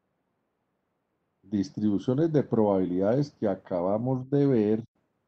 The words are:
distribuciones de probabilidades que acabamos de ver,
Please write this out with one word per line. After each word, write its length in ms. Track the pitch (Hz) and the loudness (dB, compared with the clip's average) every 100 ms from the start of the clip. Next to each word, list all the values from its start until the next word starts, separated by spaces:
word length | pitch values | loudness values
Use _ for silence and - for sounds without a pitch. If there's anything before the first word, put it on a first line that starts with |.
| _ _ _ _ _ _ _ _ _ _ _ _ _ _ | _ _ _ _ _ _ _ _ _ _ _ _ _ _
distribuciones 880 | - 104 95 - 107 98 110 127 170 | -6 -4 -4 -2 0 0 0 0 2
de 120 | 151 | 2
probabilidades 880 | - 113 107 98 92 90 98 127 147 | 0 2 2 2 0 0 0 0 -2
que 160 | - 110 | -4 -4
acabamos 840 | 95 - 92 90 104 123 131 127 | -4 -6 -4 -2 -2 -2 -4 -2
de 160 | 143 143 | 0 2
ver, 380 | 123 104 110 113 _ _ _ | 2 2 0 -4 _ _ _